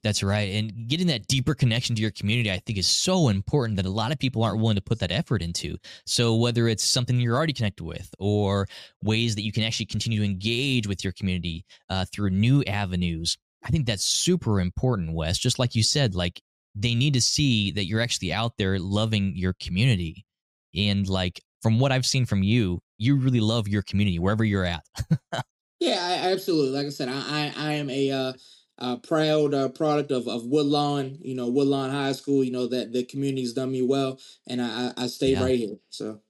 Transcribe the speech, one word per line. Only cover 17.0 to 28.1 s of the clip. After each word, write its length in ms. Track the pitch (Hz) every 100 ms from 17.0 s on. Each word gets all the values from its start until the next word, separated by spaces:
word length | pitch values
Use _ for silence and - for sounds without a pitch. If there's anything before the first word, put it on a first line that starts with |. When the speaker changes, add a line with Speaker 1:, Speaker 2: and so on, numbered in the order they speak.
| 143
Speaker 1:
to 60 | 131
see 500 | - - 143 113 98
that 140 | 82 92
you're 140 | 110
actually 320 | 120 - 92
out 240 | 87 117 -
there 200 | 98 95
loving 540 | 90 101 110 107 98 90
your 180 | 92 90
community. 680 | - 90 127 104 82 80 - _ _ _ _
And, 340 | 82 101 101 95
like, 320 | 95 90 - _ _
from 160 | 113 113
what 140 | 135
I've 120 | 131
seen 220 | 127 139 123
from 160 | 101
you, 380 | 95 120 101 87 _ _
you 180 | 113 143
really 240 | 131 123
love 280 | 107 117 101
your 140 | 104
community 360 | 98 98 104 85
wherever 260 | 92 107
you're 200 | 110 98
at. 200 | 90 85 - - - 151 _
<laughs> 120 | - - _ _ _
Speaker 2:
Yeah, 180 | 254 208
I, 300 | 175 180 180
absolutely. 380 | 185 185 165 139
Like 160 | 135 143
I 40 |
said, 180 | 143 131
I, 20 |
I, 400 | 135 104 151 147 -
I 160 | 151
am 160 | 151 143
a, 200 | 131 139